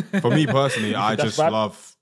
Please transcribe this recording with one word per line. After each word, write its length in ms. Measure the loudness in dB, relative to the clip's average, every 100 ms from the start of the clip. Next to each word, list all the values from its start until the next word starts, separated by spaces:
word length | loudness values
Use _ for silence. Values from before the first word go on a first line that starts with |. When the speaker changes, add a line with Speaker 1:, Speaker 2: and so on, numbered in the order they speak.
Speaker 1:
<laughs> 200 | -4 -2
Speaker 2:
for 80 | 2
me 140 | 2 2
personally, 440 | 2 0 -2 -4
Speaker 3:
<laughs> 20 |
You 60 | -2
Speaker 2:
I 120 | 0
Speaker 3:
think 100 | 0
that's 100 | -2
Speaker 2:
just 80 | 0
Speaker 3:
bad? 140 | 0
Speaker 2:
love 440 | 2 -2 -6 -20 -20